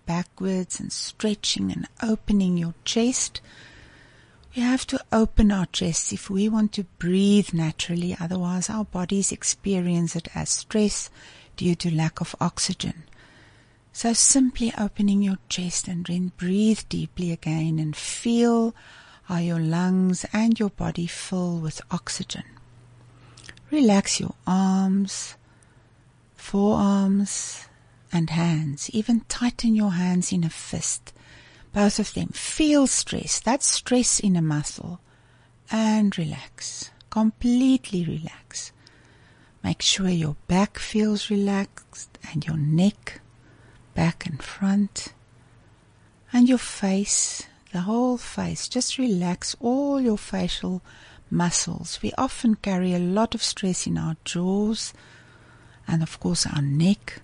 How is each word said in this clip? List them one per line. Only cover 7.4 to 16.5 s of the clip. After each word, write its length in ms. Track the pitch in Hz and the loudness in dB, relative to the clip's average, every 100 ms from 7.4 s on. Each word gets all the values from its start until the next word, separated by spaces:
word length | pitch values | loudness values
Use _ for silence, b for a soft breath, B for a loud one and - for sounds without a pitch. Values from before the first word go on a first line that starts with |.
| 190 | 4
naturally, 640 | 165 160 - - 175 175 185 | 0 -2 -2 -4 -4 -4 -4
otherwise 500 | 170 185 175 180 175 | -4 -2 -2 -2 -2
our 160 | 220 | -4
bodies 460 | 208 185 180 196 196 | -4 -4 -2 0 -2
experience 840 | - - - 196 190 175 170 165 170 | -2 -4 -4 -2 0 2 0 0 -4
it 100 | - | -8
as 140 | - 151 | -6 -4
stress 640 | - - 220 208 - - B B B B - | -6 -2 0 2 0 -8 B B B B -2
due 180 | 175 175 | 0 0
to 180 | 175 | 0
lack 260 | 156 160 - | 0 0 -2
of 140 | 170 - | -8 -4
oxygen. 640 | 175 - - 185 - - - b b b b b b b b | -4 -2 -4 -4 -6 -8 -14 b b b b b b b b
So 200 | - 233 | -4 0
simply 580 | 226 - 277 254 - 233 - | 4 4 6 4 2 -2 -2
opening 460 | 208 - 202 202 | -2 0 2 4
your 160 | 202 190 - | 2 0 -4
chest 380 | - 180 - - | -6 -4 -4 -4
and 180 | 175 | -6
then 280 | 175 175 180 - | -4 -2 -4 -4
breathe 440 | 175 | 0